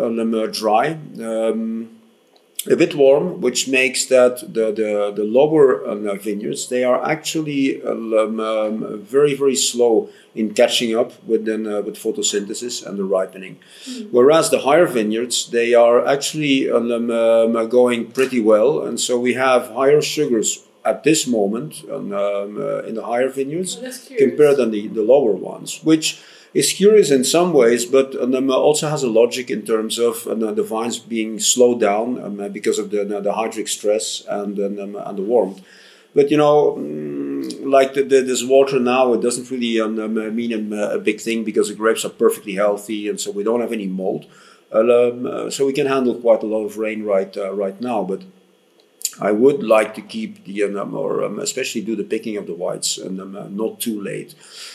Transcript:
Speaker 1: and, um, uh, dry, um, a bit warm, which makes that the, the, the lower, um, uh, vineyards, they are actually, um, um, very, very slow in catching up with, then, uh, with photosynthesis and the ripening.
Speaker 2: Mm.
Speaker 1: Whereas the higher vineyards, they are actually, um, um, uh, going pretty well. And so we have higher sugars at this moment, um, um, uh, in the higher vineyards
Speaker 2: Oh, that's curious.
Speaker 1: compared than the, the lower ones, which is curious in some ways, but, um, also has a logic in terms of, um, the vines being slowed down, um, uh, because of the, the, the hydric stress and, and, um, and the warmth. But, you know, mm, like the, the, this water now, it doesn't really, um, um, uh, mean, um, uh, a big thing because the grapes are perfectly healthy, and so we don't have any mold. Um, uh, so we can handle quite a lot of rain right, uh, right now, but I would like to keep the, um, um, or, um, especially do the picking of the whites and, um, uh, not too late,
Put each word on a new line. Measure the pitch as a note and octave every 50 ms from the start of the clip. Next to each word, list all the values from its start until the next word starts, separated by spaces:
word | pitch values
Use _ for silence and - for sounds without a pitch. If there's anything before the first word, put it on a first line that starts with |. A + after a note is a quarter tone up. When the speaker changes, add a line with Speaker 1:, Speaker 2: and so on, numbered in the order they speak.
| B2+
Speaker 1:
and, | A#2 A#2 A2+
um, | A2+ A2+ A2+
uh, | A2 A2 G#2+
dry, | F#2+ - A2 G#2+ G#2 A2+ C3+ D3+ D#3+ D#3 D3+ - - A2+
um, | A2+ A2+ A2+ A2 A2+ A2+ A2+ A2+ A2+ A2+ A2+ A2+ A2+ A2+ - _ _ _ _ _ _ _ _ _ _ _ _ - - -
a | C3
bit | A#2+ E3 E3+ E3+
warm, | D3 C3+ C3+ C#3 D3+ F3 C#3+ - -
which | A#2 B2 B2 - - B2+
makes | C3 C3 C3 C3 B2+ - - -
that | C3 B2+ B2 B2 B2 -
the, | - - - A2+ A2 A2
the, | G#2+ A2 G#2+ G#2+ G#2 G#2 G#2 G#2 G#2
the | G#2+ G#2
lower, | G#2+ A2+ B2+ D3 D3+ D#3 D#3 C#3 B2+ - - - A#2+
um, | G#2+ G#2 G#2+ G#2
uh, | G2
vineyards, | G2 - A2 G#2 G2+ A#2 C#3+ C#3 C3+ - -
they | B2 B2 B2+
are | B2 B2 - -
actually, | D3 D#3 D#3 - - - E3 D#3 D3+ C#3+ C#3 C3+ C3+ - - -
um, | A2+ A2+ A2 A2+ A2 A2+ G#2+ A2 G#2+ A2+ A2
um, | A2 A2 A2 A2 G#2+ G#2+ A2 A2 - - G#2+ G#2
very, | G2 G2 B2 C#3 D3 D3 C3+
very | B2 C#3 C#3 B2
slow | - - - - A#2+ A#2+ A#2+ A2 G2+ F#2+ - - - _ _ _
in | A2+ A2 G#2 G#2
catching | A2 A#2+ A#2 - - B2 A2+ A2
up | A#2 B2+ - - - -
with, | - A2+ G#2+ G#2+
then, | A2 A2 A2 A2
uh, | G#2+ G#2 G#2
with | G2+ G#2+ G2
photosynthesis | - - A2 G#2 G#2 G2+ - - G2+ G2+ G2 A2 - A#2+ B2 B2 - -
and | - G2 G2+
the | G2
ripening. | F#2+ G2 F#2 F#2+ F#2+ - F#2+ F#2+ F#2 - - _ _ - - -
Speaker 2:
Mm. | C4 B3 - G#3+ G#3
Speaker 1:
Whereas | A#2+ B2 B2 C#3 D#3 E3 D3+ -
the | C3+ A2+
higher | - - D3 E3 F3+ D3+
vineyards, | B2+ A#2 G#2 G#2+ A2 A2+ B2 B2 - - - -
they | A#2 A#2 A#2 A#2+ A#2+
are | A#2 A#2+ A#2+ A#2+ B2 A#2+
actually, | C3 C#3+ C#3+ - - - D#3 D3+ C#3+ C3+ C3+ C3 B2+
um, | A#2+ A#2+ A#2 A#2+
um, | A#2 A#2 A#2 A#2 A#2 A#2 A2+ A2+ A2+ A2+ A2+ A2+ A#2
uh, | A#2 A2+
going | A2+ A#2+ B2 B2 B2 A#2+ A#2 A2+ -
pretty | - C3 C3 C3 B2+ B2
well. | G#2+ G#2+ A2 G#2 A2 C3+ D#3 - -
And | B2 A#2+ A#2
so | - - B2 A#2+
we | B2 B2 A2+
have | B2+ C3 C3 B2+ B2 - A2
higher | A2 B2 C3+ C#3 D3 D3+
sugars | D3 - - D3+ D3 C3 A#2+ A2 F#2+ - - - - _ _ _ -
at | A2+ G#2+ - -
this | C#3 D#3+ D#3 - B2+
moment, | A#2+ A2 G2+ G2+ G#2+ A#2+ D#3 D#3 - - - -
um, | G#2 G2+ G2 G2
um, | G2+ G2+ G2+ G2+ G2+ G2+ G2+ G2+ G#2 G#2+
uh, | G#2 G#2 G#2 G2+ -
in | - A2
the | A2 F#2
higher | G#2 A#2 B2 C3 C3
vineyards | C3 C3+ C3+ C#3 D3+ F3 F#3+ F3+ - -
Speaker 2:
Oh, |
that's | B3 B3+ B3+ - -
curious. | - C4+ A#3 D#3 A#2+
Speaker 1:
compared | A#2 C#3+ D3+ C#3+ C#3 C3
than | A#2+ A2+
the, | A2 G#2 G#2 G2
the | G2 A2
lower | G#2 A2 C3 D3 C3+ A2
ones, | G2 F#2 - F#2 G2 - G#2+ - - - -
which | D#3 D#3+ D#3 D#3 - - - - - - - - _ -
is | - C#3 - -
curious | - F#3 G#3 A3 G#3 F#3+ D3+
in | C#3+ C3 B2
some | - - E3 F3+ F3+ D#3+
ways, | C#3 A#2+ A#2 A#2+ A#2+ A#2+
but, | - C3 C3+ C3+ - - -
um, | B2 B2 C3+ C3 C3+ C3+
also | C3 C3 - D3 D3+ D3+ E3 D3+
has | D3+ C#3 C3+
a | A#2+
logic | G#2+ A2 A#2+ A#2+ - B2+ B2 -
in | G#2+ G#2+ G#2
terms | - A2+ A2 A2 A2 A2+ A#2
of, | A#2 A#2 A2 - -
um, | A2 G#2 A2
the | A2+ G#2+ G#2+ G#2+ F#2+
vines | G#2 A2 A2 A#2 A#2+ A2 -
being | - - A2+ A2+ A2 A2 A2 G2+
slowed | - - - B2 B2 B2 A#2+ A2+
down, | G#2+ G2+ G2+ G#2+ A#2 B2 B2 - -
um, | G2 G2+ G2+
uh, | G2+ G2+
because | G2 G#2 G2 A2+ G#2 G#2+
of | G#2 F#2+
the, | G#2 G#2 G2+
the, | G2+ G#2 G2+
the | G2 G2+ F#2+
hydric | G#2 A2+ A2 A2 A2 - -
stress | - - - G#2 G#2 A2+ A2+ - - - - -
and, | G#2 G#2 G2+ G2+ G2+ G2+
and, | G2+ G2 G2+ G2+
um, | G2+ G2+ G2+
and | G2+ - - G#2 G2
the |
warmth. | F#2+ G#2+ A#2+ A#2 G2 F#2+ G2 - - - - - - - - _ _ _ -
But, | C#3+ C#3+ C#3+
you | D#3 D3
know, | D3+ D3 D3+ D3+ C#3+ C#3 - -
mm, | C#3+ D3 D3+ D3+ D3+ D3 C#3+ C#3+ C#3 C#3 C#3 C#3 C3+ B2+ B2 - - C3+
like | C3+ C3+ C3+ C3+ -
the, | C#3+ C3+
the, | B2 C3+ C3+
this | B2+ B2+ B2+ A#2+ A#2+
water | B2+ C3+ C3+ C#3 C3+ C#3 C3
now, | A#2+ B2 B2 C3 C3 B2 A#2
it | G#2
doesn't | A#2+ A#2+ A#2 C3 B2 -
really, | C3 B2 A#2+ A#2 A2+ A2
um, | A2 G#2+ A2 A2
um, | A2 G#2+ A2 A2
uh, | A2 A2
mean, | A2 A#2 A#2 A#2 A2+
um, | G#2+ G#2+ G#2 G#2+
uh, | G#2 G#2 -
a | - G#2
big | G2 G#2+ G#2 -
thing | - A2+ A2+ A2+ A2
because | G#2+ G2+ A2+ G2+ G#2
the | G2+
grapes | F#2 G#2+ A2+ A2 A2 -
are | F#2
perfectly | - - A#2 G#2+ - G#2 F#2 G#2+ F#2+
healthy, | F#2+ G#2 G#2 G2+ G2+ G2+ - A2 G#2 G#2 G#2
and | G2 G2
so | - G#2
we | F#2+ G2+ G2+
don't | A2 A#2 A#2+
have | A#2 A2 A#2
any | A2 G2
mold. | F#2+ F#2 F#2 F#2 G2 C3+ D3 - - _ _ - - _ _ _ _
Um, | - A2 A#2 A#2+ A#2+ A#2+ B2 A#2+ B2 B2 B2 A#2+
uh, | A#2 A#2+ A2+ A2+
so | - - C#3 C#3
we | C3
can | D3 C#3+
handle | C3+ C3+ C3+ B2+ A#2+ A2
quite | - - A#2 A2 A2
a | A#2 G#2+
lot | G#2+ A2 G#2+
of | G2+ G2 G#2+
rain | A2 G#2+ A2 G#2+ G#2+
right, | G#2+ G2 F#2+ F#2+ G2 - G2+
uh, | G2+ F#2+ G2
right | G2+ G2 G2 G2 G2+
now, | A#2+ B2 A#2+ G#2 F#2+
but | F#2 F#2+ F#2 - - - _ _ _ _ _ _ _ _ _ _ _ _ _ - - - -
I | - G2+ G#2+
would | G#2+ B2 C#3 D3 -
like | A2+ A2 A2 A2 A2 - -
to | A2
keep | G2+ - - A2+ A2 G2 - - _
the, | - G2 G#2 G2+
um, | G2 G2+ G2
um, | G#2 G#2+ G#2+
or, | G#2 G2+ G2+ G2+ G2 G#2
um, | G2+ G2+ A2
especially | - - - B2+ C3 - - A#2
do | F#2+ G#2+ A2+
the | G2+ G2
picking | - A2 A2 - A#2 G#2 G2+
of | F#2 F2
the | E2+
whites | E2+ F2+ F#2 - - - - - -
and, | G#2+ F#2 F#2+ F#2
um, | F#2+ G2 G2
uh, | G2 F2+ E2
not | G2 G2+ A2 G#2+ - -
too | - A#2+ G#2+ G2+
late, | G2 F#2 - - - - - _ - - - - - - -